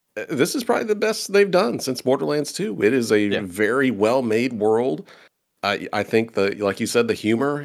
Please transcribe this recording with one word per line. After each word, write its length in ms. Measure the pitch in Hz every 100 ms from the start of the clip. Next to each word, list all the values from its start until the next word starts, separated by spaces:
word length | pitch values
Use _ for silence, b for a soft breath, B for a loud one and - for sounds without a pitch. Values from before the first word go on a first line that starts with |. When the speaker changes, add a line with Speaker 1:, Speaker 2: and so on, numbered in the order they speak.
| _ -
Speaker 1:
uh, 80 | -
this 240 | 139 170
is 100 | 285
probably 220 | 233 226 220
the 80 |
best 400 | 208 214 220 -
they've 160 | 196 202
done 300 | 175 226 165
since 200 | - 127
Borderlands 500 | 127 135 151 147 143
two. 320 | - 208 196
It 120 | 101
is 180 | 131 117
a 80 | 107
Speaker 2:
Yeah. 200 | 104 98
Speaker 1:
very 460 | 101 90 107 127 131
well-made 640 | 101 107 127 120 110 127
world. 520 | 113 104 110 127 151 - B B _ _ _
I, 240 | 98 101 -
I 100 | 104
think 280 | 104 113 113
the, 240 | 107 98 -
like 240 | 101 98
you 60 | 110
said, 220 | 120 117
the 60 |
humor 460 | 95 107 113 139 147